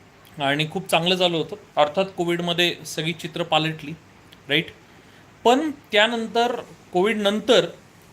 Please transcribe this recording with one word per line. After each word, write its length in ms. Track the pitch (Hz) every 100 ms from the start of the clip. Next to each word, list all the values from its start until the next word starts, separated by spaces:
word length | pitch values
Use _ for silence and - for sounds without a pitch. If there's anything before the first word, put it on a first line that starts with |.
| - - - -
आणि 240 | 139 143 156
खूप 160 | 185 185
चांगलं 280 | 165 175 180
चालू 220 | 180 165
होतं. 180 | 151 202 - -
अर्थात 280 | 147 190 190 -
कोविडमध्ये 580 | 170 170 175 170 175 - 160
सगळी 280 | - 160
चित्र 300 | 160 165 165
पालटली, 480 | 165 156 156 160 143 165 - - - - -
राईट? 160 | 147 - - - - - - - -
पण 280 | 226 254 311
त्यानंतर, 880 | - - 208 220 233 220 233 240 233 - - -
कोविडनंतर 720 | 180 202 220 202 208 202 208 170 - - - -